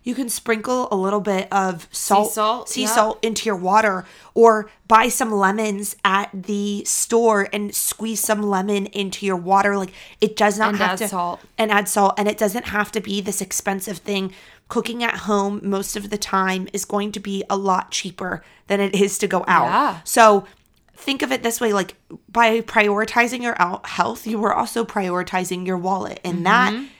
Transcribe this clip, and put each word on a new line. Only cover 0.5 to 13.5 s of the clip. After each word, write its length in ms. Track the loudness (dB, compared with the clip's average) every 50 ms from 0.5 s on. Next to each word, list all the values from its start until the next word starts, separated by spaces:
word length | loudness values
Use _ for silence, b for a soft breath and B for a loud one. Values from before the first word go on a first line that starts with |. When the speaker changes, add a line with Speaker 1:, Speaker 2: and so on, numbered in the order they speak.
| -2 -2 0 -2 -2 -2 0 0
Speaker 1:
a 40 | -2
little 240 | 0 0 0 0 0
bit 280 | 0 0 -2 -2 -2 -2
of 360 | 0 0 0 0 -2 -6 -10 -12
salt, 380 | -10 -8 0 2 4 4 4 2
Speaker 2:
Sea 40 | 0
salt, 360 | 0 0 0 0 -2 -6 -6
Speaker 1:
sea 120 | -4 -2 -2
Speaker 2:
yeah. 40 |
Speaker 1:
salt 360 | 2 4 4 2 2 0 -2 -4
into 220 | -4 -2 -2 -2
your 100 | -2 -2
water, 480 | -2 0 2 4 4 4 4 0 -2 -6 B B B B B _
or 380 | 8 8 8 8 6 0 B B B _
buy 200 | 4 4 6 6 4
some 220 | 0 0 -2 0
lemons 640 | 2 2 2 2 2 0 -2 -2 -2 -4 -6 -8 -6 -2 0
at 260 | 2 2 0 0 -4 -8
the 500 | -10 -6 -4 -4 -2 -2 -4 -4 -4 -4
store 600 | -4 -2 -2 -2 2 2 4 4 4 4 2 2 0 -4
and 220 | -6 -6 -6 -6
squeeze 440 | -4 -4 -4 -6 -6 -6 -6 -4 -4
some 200 | -2 -2 0 0
lemon 460 | 0 0 0 0 0 0 0 -2 -2
into 380 | -4 -4 -6 -6 -6 -6 -4 -2
your 100 | -2 -2
water. 420 | -2 0 2 2 4 4 2 0
Like, 140 | 0 -4 -6 B B B B B B
it 140 | -2 -2 2
does 220 | 2 2 2 2
not 120 | 2 0 0
Speaker 2:
And 80 | 0
Speaker 1:
have 140 | 0 0 0 0
Speaker 2:
add 40 | -2
Speaker 1:
to 80 | -4 -4
Speaker 2:
salt. 320 | -4 -4 -4 -4 -6 -8 -14 _ _ -2
Speaker 1:
and 100 | 0 2
add 180 | 2 2 2
salt. 280 | 2 2 4 4 4 2
And 100 | 2 0
it 100 | -2 0
doesn't 320 | 0 0 0 0 -4 -6 -4
have 220 | -2 -2 -4 -2 -4
to 80 | -6
be 200 | -6 -4 -4 -4
this 200 | -4 -4 -6 -6
expensive 560 | -6 -6